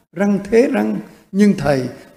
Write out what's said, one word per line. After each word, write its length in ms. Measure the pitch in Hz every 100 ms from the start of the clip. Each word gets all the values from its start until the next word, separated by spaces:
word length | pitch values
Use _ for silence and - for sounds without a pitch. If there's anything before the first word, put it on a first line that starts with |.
| _
răng 280 | 170 202 196
thế 260 | 196 226 277
răng, 280 | 208 214 196 - - _
nhưng 220 | 190 208 -
thầy, 320 | 143 135 123 - -